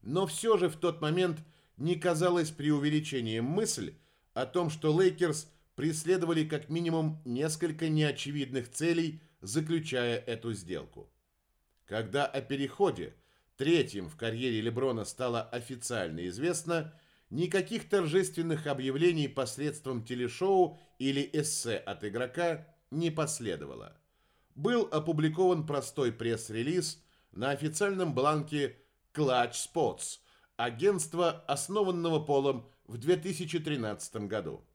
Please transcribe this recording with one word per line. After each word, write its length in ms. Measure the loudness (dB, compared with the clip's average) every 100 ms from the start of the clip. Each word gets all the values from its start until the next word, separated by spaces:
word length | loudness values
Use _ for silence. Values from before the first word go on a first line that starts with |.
Но 240 | -2 -2 0
все 320 | -2 2 4
же 120 | 4
в 80 | 2
тот 240 | -2 0
момент 420 | 0 2 0 -2 -10 _ _ -6
не 180 | -2 0
казалось 540 | 2 2 4 4 0
преувеличением 960 | 0 2 2 4 0 0 -4 -2 -2 0
мысль 480 | 0 0 -2 -6 -10 _ _ _
о 120 | -6 -2
том, 220 | 0 0
что 200 | 0 2
Лейкерс 600 | 6 4 4 0 0 -6 _ _ -4
преследовали 720 | -2 -2 2 2 4 2 2
как 240 | -2 -4
минимум 520 | -2 0 2 0 -2 -4
несколько 640 | -2 -2 0 -2 -2 0
неочевидных 840 | 4 2 0 -4 -4 -2 -4 -4
целей, 500 | -2 0 2 0 -4 -16 _
заключая 760 | -4 -2 0 -2 0 0 0 0
эту 360 | -2 -6 -4
сделку. 580 | -6 -4 -6 -6 -16 -20 _ _ _ _ _ _ _ _
Когда 400 | -6 -2 0 0
о 160 | -2
переходе, 760 | -4 -4 -4 2 2 2 -8 -12 _ _ _ _
третьем 540 | 2 4 4 -2 -10
в 80 | -6
карьере 440 | -4 -2 0 0
Леброна, 440 | 0 0 0 0 -6
стало 360 | -4 -2 -2
официально 840 | -4 -8 -8 -10 -6 -2 -2 -4 -6
известно, 680 | -2 -2 -2 -2 -2 -2 -12 _ _ _
никаких 600 | -4 0 0 0 -4 0
торжественных 800 | 2 4 2 2 -2 -2 -2 -2
объявлений 600 | -2 -2 4 4 4 0
посредством 760 | 0 -4 -2 -4 -4 -6 -6
телешоу 760 | -4 -4 -4 0 4 6 4 2 -20 _
или 280 | 0 0 0
эссе 440 | -2 -2 -2 -2 -4
от 260 | -4 -6
игрока 640 | -4 -4 -4 0 -2 -2 -8 _ _
не 200 | -2 0
последовало. 880 | 0 -2 -2 -4 -4 -6 -12 -14 -20 _ _ _ _ _ -2
Был 320 | 2 2 2
опубликован 760 | 0 0 2 2 4 4 4 2
простой 460 | -2 -2 0 0
пресс-релиз 920 | 0 -2 -2 -2 -4 0 0 -2 -6 _ _ _
на 200 | -4 -2
официальном 640 | 0 -2 0 0 2 0 2
бланке 600 | 2 2 0 -2 -2 -4 _ _ _
Clutch 400 | 0 2 4 2
Sports, 680 | -2 -4 0 0 0 -10 -12 _ _ _ -4
агентства, 880 | -4 2 2 2 -2 2 2 0 -4
основанного 720 | -4 0 0 2 2 2 0
Полом 500 | 2 2 4 0 -6 _ -14
в 120 | -8
две 180 | 2 2
тысячи 440 | 2 -4 -4 -4
тринадцатом 680 | -2 -2 -2 -6 -8 -8 -4
году. 380 | -4 -4 -10 -14